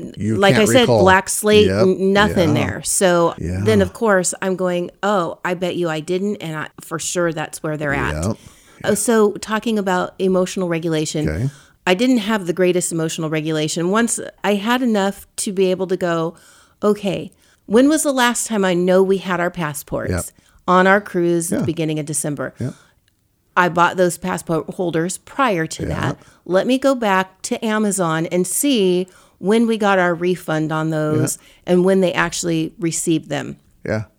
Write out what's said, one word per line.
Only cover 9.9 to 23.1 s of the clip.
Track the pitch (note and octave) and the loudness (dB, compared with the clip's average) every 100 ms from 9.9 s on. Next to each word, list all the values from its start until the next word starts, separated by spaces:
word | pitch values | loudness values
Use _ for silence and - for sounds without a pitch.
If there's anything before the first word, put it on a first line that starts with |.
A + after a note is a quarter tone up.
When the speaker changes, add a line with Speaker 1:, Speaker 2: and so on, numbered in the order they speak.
| F3+ F3+ - | -2 -2 -2
Speaker 2:
emotional | F#3+ F3+ F#3 - F3+ | 0 2 0 -2 -4
regulation, | E3 E3 D#3 D#3 D#3 D#3 | -2 -2 -2 -2 -2 -4
Speaker 1:
Okay. | D#2+ C3 - _ _ - | -2 -4 -6 _ _ 0
Speaker 2:
I | |
didn't | F#3 B3+ B3 | 2 4 2
have | G3 A3 F3 | 0 -4 -2
the | |
greatest | F3 F3+ F3 - | 0 2 2 0
emotional | E3 D#3+ - D#3 | -4 -4 -4 -4
regulation. | D#3 D#3 D#3 D3+ F3 F3 | -2 -2 -2 -2 -2 0
Once | G#3+ A#3 - - - | 0 0 -4 -10 -6
I | G3 G#3 | -2 -2
had | G#3 B3 | 0 0
enough | B3+ G#3 G3 G3 - - | 0 0 0 -4 -14 -8
to | A3 | -6
be | F#3 F#3 | 0 0
able | F3+ F#3 | 0 -2
to | F3+ | -2
go, | F3+ E3+ E3 E3+ _ _ _ - | -2 -2 -4 -8 _ _ _ -2
"Okay, | G#3 G#3 G3+ D#3+ - _ _ _ - | 0 0 -2 -6 -8 _ _ _ 0
when | G#3+ C#4 | 4 4
was | D#4 | 2
the | D4+ | 0
last | C4 A#3+ A#3 - | 2 0 0 -4
time | A3 | 0
I | F#3+ | 0
know | F3 F3+ F#3 | 2 2 4
we | F#3+ G3 | 4 0
had | F3+ F3 | -2 -4
our | F3 | -4
passports?" | F3 D3+ C#3 - C3 G2+ | -2 -6 -6 -8 -8 -4
Speaker 1:
Yep. | F2+ - _ _ _ - | -4 -6 _ _ _ 2
Speaker 2:
On | F#3 F#3+ | 4 6
our | G3+ | 4
cruise | G3+ F3+ E3+ E3+ E3 | 0 -2 0 0 -2
at | - | -2
Speaker 1:
Yeah. | |
Speaker 2:
the | F3 | -2
beginning | D#3+ D#3 D#3 | -2 -4 -4
of | D3 | -6
December. | D3+ D#3+ C#3 B2+ - | -6 -6 -6 -8 -8
Speaker 1:
Yep. | B2 - _ _ _ | -10 -10 _ _ _